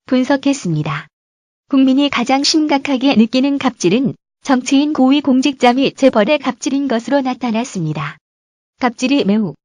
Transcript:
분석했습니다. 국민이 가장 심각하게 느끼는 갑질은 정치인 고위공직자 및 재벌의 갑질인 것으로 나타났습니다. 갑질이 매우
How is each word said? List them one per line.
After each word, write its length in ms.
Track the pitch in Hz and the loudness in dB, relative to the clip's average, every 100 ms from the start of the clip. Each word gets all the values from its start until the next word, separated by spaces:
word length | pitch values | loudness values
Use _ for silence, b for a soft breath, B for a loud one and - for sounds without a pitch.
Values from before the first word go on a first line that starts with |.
| - | -2
분석했습니다. 1040 | 254 254 277 277 269 180 151 151 147 - _ _ _ _ _ _ | -2 0 0 0 -2 -4 -4 -4 -8 -10 _ _ _ _ _ _
국민이 400 | 269 262 262 285 | 2 4 2 0
가장 340 | 240 247 269 | -2 0 0
심각하게 720 | 285 311 302 277 285 262 269 214 | 0 0 0 -2 -2 0 2 2
느끼는 420 | 226 262 277 277 | 2 2 0 0
갑질은 560 | 254 - 175 226 247 - _ _ | -4 -2 0 0 -2 -6 _ _
정치인 520 | - 254 254 269 302 | -2 -2 2 0 0
고위공직자 800 | 302 262 285 285 262 277 262 247 | 2 2 2 2 0 0 2 2
및 200 | 247 269 | 4 0
재벌의 440 | - 262 233 208 302 | 2 2 4 2 0
갑질인 500 | 262 - 294 269 277 | -2 -6 -4 -4 -2
것으로 320 | 254 233 285 | -4 -2 -2
나타났습니다. 960 | 262 240 247 220 247 190 156 151 147 - _ _ _ _ _ _ | -2 -6 -4 -4 -4 -6 -6 -6 -8 -14 _ _ _ _ _ _
갑질이 440 | 240 - 254 285 | -4 -2 0 0
매우 280 | 190 214 190 - | 2 0 -2 -8